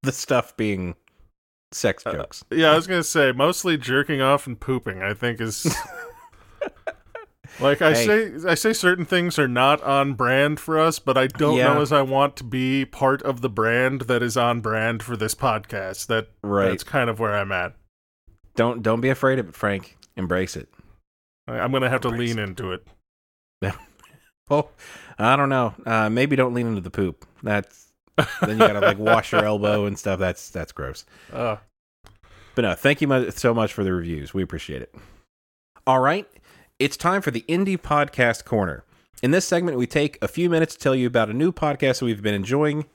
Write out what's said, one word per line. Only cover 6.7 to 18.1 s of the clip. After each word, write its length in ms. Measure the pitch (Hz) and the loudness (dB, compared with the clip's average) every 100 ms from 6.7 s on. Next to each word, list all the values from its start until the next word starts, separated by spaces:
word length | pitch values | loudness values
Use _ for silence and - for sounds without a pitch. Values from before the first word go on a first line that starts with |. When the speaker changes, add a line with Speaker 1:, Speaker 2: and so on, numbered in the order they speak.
| - - - _ 453 440 _ - - | -10 -16 -16 _ -20 -20 _ -20 -2
Speaker 2:
Like, 220 | 135 143 | 0 4
I 100 | 160 | 4
Speaker 1:
Hey. 140 | 139 113 | 4 4
Speaker 2:
say, 420 | 214 156 117 175 | 2 0 -6 -2
I 60 | |
say 180 | 165 220 | 0 0
certain 320 | 220 180 180 | 2 2 2
things 340 | 165 185 175 160 | 0 0 0 0
are 80 | 139 | 0
not 340 | 123 131 147 | 4 4 2
on 320 | - 139 139 | 2 0 0
brand 440 | 123 123 131 147 151 | 0 0 2 2 -2
for 200 | - 156 | -2 2
us, 200 | 160 156 | 2 0
but 200 | - 131 | 0 2
I 80 | 131 | 2
don't 300 | - 151 127 | 2 2 4
Speaker 1:
Yeah. 160 | 127 | 4
Speaker 2:
know 80 | 147 | 4
as 100 | 147 | 4
I 80 | 147 | 2
want 360 | 135 135 143 - | 2 2 2 0
to 80 | |
be 420 | 123 127 131 135 131 | -8 -4 0 0 -2
part 340 | - 135 135 | 0 0 2
of 200 | - 123 | -2 -4
the 80 | 123 | -4
brand 520 | 104 113 117 127 135 | 0 0 2 2 -2
that 200 | 120 123 | 0 0
is 160 | 120 113 | 0 0
on 220 | 120 120 | 0 0
brand 400 | 107 110 113 113 | -2 -2 -2 -4
for 140 | 110 120 | -6 -4
this 160 | 107 | -4
podcast. 720 | - 135 107 104 104 95 95 - | -2 -2 -2 -4 -10 -8 -10 -2
That, 220 | 113 110 _ | -2 -2 _
Speaker 1:
Right. 280 | 104 101 98 | -2 2 2
Speaker 2:
that's 140 | 92 | 0
kind 260 | - 143 120 | -4 -2 -2
of 100 | 107 | -2
where 140 | 110 | -2
I'm 180 | 104 98 | -2 -2
at. 220 | 95 90 - _ _ _ | -4 -4 -10 _ _ _